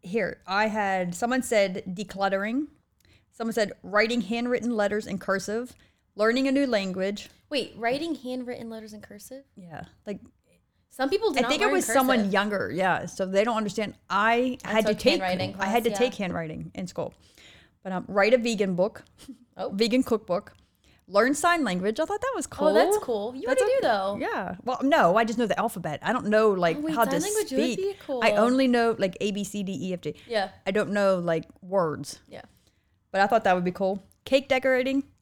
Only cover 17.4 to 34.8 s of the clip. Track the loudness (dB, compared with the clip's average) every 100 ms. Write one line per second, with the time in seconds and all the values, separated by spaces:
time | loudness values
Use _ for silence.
17.4 | -20 -20 _ _ -8 -8 -4 2 6 6
18.4 | 4 0 0 0 -2 -2 -20 _ -20 -20
19.4 | _ -10 -8 0 2 2 2 -2 -2 -6
20.4 | -6 _ _ _ _ _ _ 2 4 4
21.4 | 2 2 2 0 -2 -2 -2 -2 -4 -4
22.4 | -6 0 4 6 4 4 0 -4 -4 -8
23.4 | -2 0 2 2 2 0 0 -4 -4 -4
24.4 | -6 -8 -6 -2 2 6 6 6 2 0
25.4 | 0 0 -2 -4 -8 -6 -2 -2 2 4
26.4 | 6 4 2 0 -2 0 2 2 0 -2
27.4 | -2 0 0 0 -4 -6 -8 0 2 4
28.4 | 4 4 4 4 2 2 -2 -2 -4 -4
29.4 | -6 -6 -6 -6 -6 -6 -8 -10 -6 -4
30.4 | -4 -6 -2 -2 0 2 2 2 2 -2
31.4 | -2 _ -2 0 0 -2 -10 -14 _ -20
32.4 | -20 _ _ _ _ _ _ 2 4 4
33.4 | 4 4 2 0 -2 -2 -8 _ 0 0
34.4 | 2 0 2 0